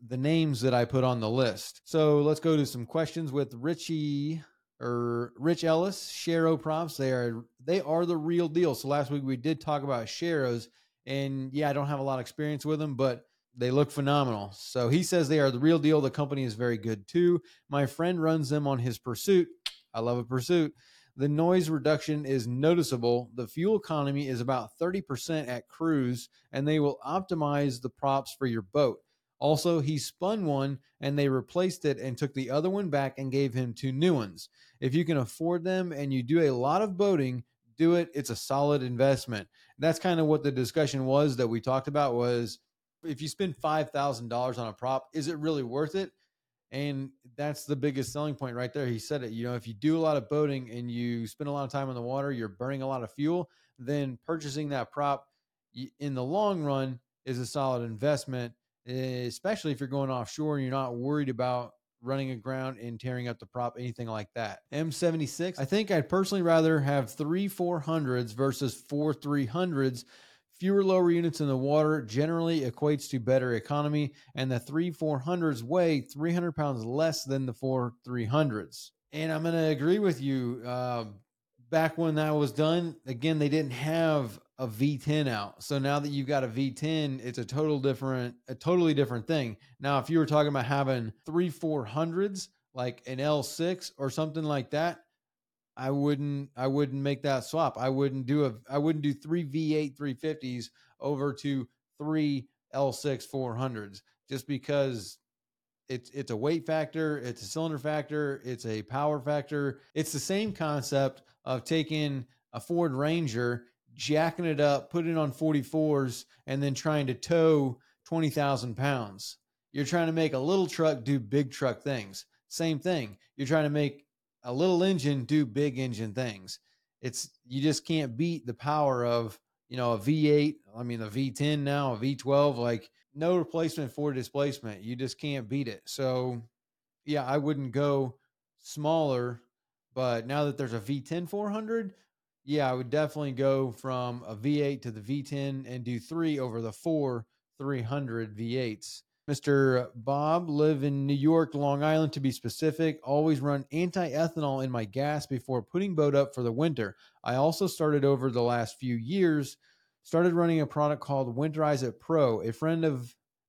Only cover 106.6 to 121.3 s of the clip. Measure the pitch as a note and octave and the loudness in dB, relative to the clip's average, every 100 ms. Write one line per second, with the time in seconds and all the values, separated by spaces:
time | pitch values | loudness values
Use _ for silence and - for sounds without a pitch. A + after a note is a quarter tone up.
106.6 | E3 D#3 D#3 D#3+ D#3 D3 B2 A#2 G2 D#3+ | -2 -2 -2 -2 -2 -2 -6 -10 -8 -4
107.6 | D#3+ D3 D3+ D3+ D3 D3+ D3 C3+ B2 B2 | -4 -4 -4 -4 -4 -2 -2 -4 -8 -8
108.6 | A#2 A2 G#2 C3 D3+ D3 C3+ D3 C#3+ D3 | -4 -6 -4 -2 0 0 -2 -2 -2 -2
109.6 | C#3+ C3 _ D#3 D#3 C#3+ - G3 G#3+ F#3 | -2 -6 _ -4 -4 -4 -2 -2 -2 -2
110.6 | D#3 D3 - C#3 C3+ - _ _ C3 B2+ | -2 -2 0 0 0 -2 _ _ -6 -6
111.6 | - D#3+ D#3+ D#3 D3 C3+ A#2+ _ _ - | 0 0 0 -2 -2 -4 -8 _ _ -14
112.6 | - E3+ E3 C3 D3 E3+ D3+ A2+ A#2+ A#2+ | -4 0 0 0 0 0 0 -2 -2 -2
113.6 | - _ _ A#2 A#2 D3+ E3 E3 E3+ D3 | -8 _ _ -10 0 2 2 0 -2 2
114.6 | D3 C#3 - E3+ E3+ E3 D3 - D#3+ D3 | 4 4 0 -2 0 0 0 0 2 2
115.6 | C3 D#3 D#3 C#3+ C3 A2+ - _ - C#3 | 0 0 2 2 0 -4 -14 _ -6 -2
116.6 | C#3+ C3 D#3+ D3+ C3 B2 - E3+ D#3+ D3+ | -2 -2 0 0 0 -4 2 6 6 6
117.6 | C3+ A#2 _ _ - E3 D3+ D3 C#3+ C3 | 4 -2 _ _ -4 0 0 2 0 0
118.6 | A#2+ G#2 C#3+ C3 G#2 G2 - - _ _ | -2 -2 -2 -2 -4 -10 -14 -14 _ _
119.6 | _ C#3 C#3 E3+ E3 D#3+ D#3 C3 C#3+ G3 | _ -4 0 2 2 2 2 2 2 2
120.6 | F3 - D#3+ C3+ A2+ C#3 G#2 | 2 2 2 2 0 0 2